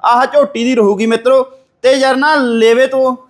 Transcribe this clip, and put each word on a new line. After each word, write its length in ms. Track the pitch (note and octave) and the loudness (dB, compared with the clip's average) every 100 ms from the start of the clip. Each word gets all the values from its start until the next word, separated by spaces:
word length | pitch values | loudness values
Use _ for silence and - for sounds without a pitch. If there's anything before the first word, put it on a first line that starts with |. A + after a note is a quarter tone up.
ਆਹ 220 | - A#3+ - | 0 0 0
ਝੋਟੀ 380 | D4 F#3+ A3+ | 0 -2 -2
ਦੀ 120 | A#3 B3+ | -2 0
ਰਹੂਗੀ 300 | G3+ G3+ A3+ | 0 0 -2
ਮਿੱਤਰੋ। 360 | A3+ A#3+ C4 C4 - _ _ | -2 0 0 -2 -8 _ _
ਤੇ 120 | B3+ | 0
ਯਾਰ 220 | C4+ C4 C4 | 0 0 0
ਨਾ 200 | D4 D4+ | 0 0
ਲੇਵੇ 520 | B3 A3+ A3+ A#3 C4 | 0 0 2 2 0
ਤੋਂ 280 | C4 C4 B3 - | 0 -2 -4 -10